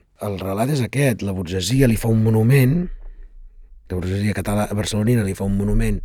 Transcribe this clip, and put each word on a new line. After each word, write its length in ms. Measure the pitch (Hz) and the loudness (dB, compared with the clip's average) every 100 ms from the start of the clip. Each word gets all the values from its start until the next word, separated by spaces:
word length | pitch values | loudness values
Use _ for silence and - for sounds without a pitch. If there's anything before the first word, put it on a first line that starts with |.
| _ - | _ -10
el 140 | 104 95 | -8 -6
relat 320 | 95 98 127 | -4 -2 0
és 80 | 147 | 0
aquest, 400 | 110 131 139 101 101 | -2 0 0 0 -4
la 80 | 95 | -4
burgesia 540 | 85 92 90 131 127 | -4 -4 0 4 4
li 80 | 107 | 4
fa 80 | 113 | 2
un 100 | 113 | 2
monument, 600 | 110 110 113 139 127 170 180 - - - - - - - - - - | 4 4 4 4 4 2 -2 -8 -16 -18 -20 -20 -20 -20 -20 -20 -8
la 80 | 92 | -6
burgesia 340 | 90 98 104 98 | -4 -2 -2 -2
català-, 340 | 98 104 104 | -2 -2 -2
barcelonina 540 | 104 104 104 110 120 95 | -4 -2 0 2 2 0
li 80 | 95 | -2
fa 80 | |
un 140 | 98 98 | -2 0
monument 420 | 104 110 110 98 | 2 2 2 0